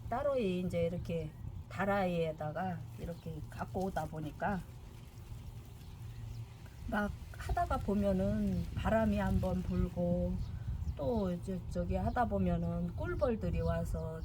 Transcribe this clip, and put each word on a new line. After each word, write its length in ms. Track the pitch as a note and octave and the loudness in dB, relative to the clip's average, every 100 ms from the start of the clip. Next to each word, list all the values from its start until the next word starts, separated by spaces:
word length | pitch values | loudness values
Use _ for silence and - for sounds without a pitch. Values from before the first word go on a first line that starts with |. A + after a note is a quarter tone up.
| - | -4
따로 280 | A#3+ D4 C4+ | 0 2 4
이제 500 | G3 F3+ F3+ E3+ E3+ | 4 2 2 2 2
이렇게 420 | F3 - E3 D#3 - - - - | 0 -2 -2 -4 -8 -10 -8 -8
다라이에다가 1080 | - G3 G3+ F#3 E3+ D#3+ D3+ D3+ D#3 F#3 E3 - - | -2 2 4 4 2 0 0 -4 -2 -2 -4 -8 -8
이렇게 340 | F3 E3 E3 D#3 - | -8 -6 -8 -8 -8
갖고 360 | - C#3+ G3 F#3+ | -6 -4 -2 0
오다 200 | E3 D#3 | 0 -2
보니까 520 | D#3+ D3 C#3 F3 G3 - - - - - - - - - - - - - - - - - - - - - - - | -4 -6 -2 0 0 -4 -12 -14 -14 -14 -14 -12 -12 -10 -12 -12 -14 -12 -12 -10 -8 -8 -8 -10 -12 -14 -10 -4
막 240 | G#3 G#3 - - - | 0 0 -2 -8 -8
하다가 400 | - - F4 C4+ | -2 0 2 0
보면은 880 | - G3+ G3+ F#3+ G3 G#3+ G3+ F3+ E3+ - | 2 4 4 4 4 4 2 2 0 0
바람이 420 | F#3+ A3 A3 G#3 | 2 4 4 4
한번 460 | F#3+ F#3+ F#3 F3+ | 4 4 4 2
불고 680 | F3+ F3+ F3+ F3 F3 F3 F3+ F#3 - - - - - - | 2 2 2 2 2 4 2 0 -2 -4 -4 -2 -2 -2
또 340 | C4 A#3 F#3+ | 0 2 2
이제 280 | E3+ F#3+ F#3 - | 0 -2 -4 -2
저기 240 | F3 F3 F3+ | -2 0 2
하다 300 | G#3 B3 A3+ | 2 2 2
보면은 680 | G3+ F3+ E3+ E3+ F3 F3 - | 4 4 4 2 0 -2 -2
꿀벌들이 680 | D#4+ F4 C#4 A3 F3+ E3 | -2 2 2 2 2 2
와서 580 | E3 E3 E3+ E3 D#3+ D#3+ | 2 2 0 -2 -2 -2